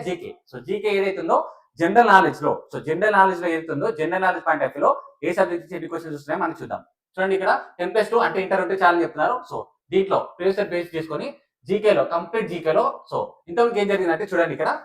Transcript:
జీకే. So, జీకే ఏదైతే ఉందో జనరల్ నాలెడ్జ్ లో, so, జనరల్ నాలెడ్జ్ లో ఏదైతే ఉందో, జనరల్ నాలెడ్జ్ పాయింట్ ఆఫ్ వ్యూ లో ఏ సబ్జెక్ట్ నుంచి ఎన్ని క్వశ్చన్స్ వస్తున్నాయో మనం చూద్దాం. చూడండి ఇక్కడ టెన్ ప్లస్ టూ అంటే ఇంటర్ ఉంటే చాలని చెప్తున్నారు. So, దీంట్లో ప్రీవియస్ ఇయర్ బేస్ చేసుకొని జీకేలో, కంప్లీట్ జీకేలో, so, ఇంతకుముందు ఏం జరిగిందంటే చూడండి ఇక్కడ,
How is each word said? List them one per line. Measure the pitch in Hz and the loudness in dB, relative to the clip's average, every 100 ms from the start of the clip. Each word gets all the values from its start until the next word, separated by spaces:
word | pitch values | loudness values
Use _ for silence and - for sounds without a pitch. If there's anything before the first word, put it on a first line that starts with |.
| 160 | -2
జీకే. | 175 98 - _ | -8 -10 -16 _
So, | 123 120 | -14 -6
జీకే | 202 208 196 | -4 0 0
ఏదైతే | 196 185 | 0 -2
ఉందో | 165 165 - - _ - | 0 0 0 -12 _ -2
జనరల్ | 170 202 226 | 2 6 8
నాలెడ్జ్ | 190 156 135 147 | 8 6 0 -2
లో, | 101 - | -2 -6
so, | 135 135 | -10 -4
జనరల్ | 170 214 196 | 0 2 6
నాలెడ్జ్ | 190 175 | 4 4
లో | 175 | -2
ఏదైతే | 160 160 143 | -4 -4 -4
ఉందో, | 214 156 | -4 -4
జనరల్ | 160 185 185 | -2 0 0
నాలెడ్జ్ | 175 165 | 0 -2
పాయింట్ | 151 131 | -2 -2
ఆఫ్ | |
వ్యూ | 143 | 0
లో | 226 285 - - 160 | 0 0 -6 -8 -4
ఏ | 202 | 0
సబ్జెక్ట్ | 180 170 | 0 -2
నుంచి | - 175 | -8 -12
ఎన్ని | 151 | -8
క్వశ్చన్స్ | 165 156 147 | -10 -10 -12
వస్తున్నాయో | 143 175 | -6 -4
మనం | 185 - | -4 -6
చూద్దాం. | 120 95 - _ _ | -10 -10 -12 _ _
చూడండి | 185 190 190 | -4 -2 0
ఇక్కడ | 196 - - - | 0 0 -2 -8
టెన్ | 180 | -2
ప్లస్ | 214 208 | 0 2
టూ | - 165 | 2 2
అంటే | 190 | 0
ఇంటర్ | 190 190 | -2 0
ఉంటే | 175 190 | 0 2
చాలని | 175 170 | 4 4
చెప్తున్నారు. | 156 147 156 - - | 0 0 -2 -2 -6
So, | 135 - _ - | -12 -12 _ -2
దీంట్లో | 185 190 139 - - | 0 2 0 -2 -4
ప్రీవియస్ | 185 196 | -2 0
ఇయర్ | 196 | -2
బేస్ | 175 170 160 | -4 -6 -8
చేసుకొని | 160 147 262 - _ _ 120 | -6 -6 -8 -12 _ _ -4
జీకేలో, | 202 208 165 - | 0 2 2 2
కంప్లీట్ | 170 180 220 170 | -2 -4 -4 -4
జీకేలో, | 170 156 185 262 - - | -4 0 2 2 -2 -8
so, | 135 - - - | -6 -6 -12 -6
ఇంతకుముందు | 170 240 208 | 0 2 2
ఏం | 202 | 0
జరిగిందంటే | 190 180 160 208 | 0 0 -2 0
చూడండి | 175 165 147 | 0 0 0
ఇక్కడ, | 190 302 | -2 -2